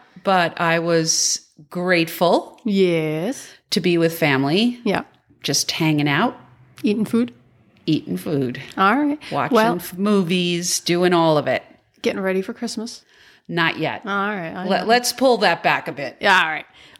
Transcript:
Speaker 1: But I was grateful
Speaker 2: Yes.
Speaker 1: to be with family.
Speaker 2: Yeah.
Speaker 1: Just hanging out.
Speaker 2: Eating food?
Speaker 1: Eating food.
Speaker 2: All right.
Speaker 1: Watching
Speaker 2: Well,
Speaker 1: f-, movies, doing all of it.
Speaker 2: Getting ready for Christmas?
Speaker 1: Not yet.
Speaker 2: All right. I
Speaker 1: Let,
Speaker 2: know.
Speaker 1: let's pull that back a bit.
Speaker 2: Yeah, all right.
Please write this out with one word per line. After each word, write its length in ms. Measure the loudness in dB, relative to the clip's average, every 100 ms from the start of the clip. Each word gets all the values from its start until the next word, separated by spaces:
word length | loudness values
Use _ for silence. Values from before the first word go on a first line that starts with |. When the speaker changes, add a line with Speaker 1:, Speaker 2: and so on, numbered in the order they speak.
| _ -8
Speaker 1:
But 360 | 0 2 0 0
I 200 | 0 0
was 680 | 2 0 0 0 -2 -4 -8 -20 -14
grateful 920 | -6 0 0 0 0 2 2 0 -8
Speaker 2:
Yes. 840 | -2 2 2 2 -2 -2 -4 -8 -14 -20 _
Speaker 1:
to 100 | -2
be 200 | 2 2
with 180 | 2 2
family. 600 | 0 2 2 2 2 0
Speaker 2:
Yeah. 200 | -2 -2 -4 _ _ _
Speaker 1:
Just 260 | -4 -2 -2
hanging 380 | 0 0 2 2
out. 260 | 2 0 -4 -16 -20 -20 -4
Speaker 2:
Eating 240 | -2 0 0
food? 260 | 0 -2 -6 _ _ _ _ -2
Speaker 1:
Eating 320 | -2 -2 -8
food. 420 | -4 -2 -2 -6 -10 0
Speaker 2:
All 200 | 2 2
right. 220 | 0 -4 -6
Speaker 1:
Watching 240 | -4 0 2
Speaker 2:
Well, 200 | 2 0
Speaker 1:
f-, 200 | -6 -4
movies, 840 | 0 2 2 0 0 -2 -4 -4
doing 340 | -2 2 4
all 240 | 4 4 4
of 80 | 2
it. 160 | -2 -4 _ _ _
Speaker 2:
Getting 200 | -4 -2
ready 200 | -2 -2
for 120 | -4
Christmas? 520 | -8 -8 -8 -10 -12 _ _ -20 _ -6
Speaker 1:
Not 300 | 0 0 0
yet. 240 | -4 -4
Speaker 2:
All 260 | -4 -4 -2
right. 220 | -4 -8
I 140 | -8 -2
Speaker 1:
Let, 140 | -2
Speaker 2:
know. 60 | 2
Speaker 1:
let's 260 | 2 0
pull 240 | 0 2 4
that 240 | 2 2
back 260 | 0 -2 -2
a 40 |
bit. 260 | -8 -10 -2
Speaker 2:
Yeah, 220 | 2 4
all 80 | 2
right. 160 | -4 -10 -20 -20 -20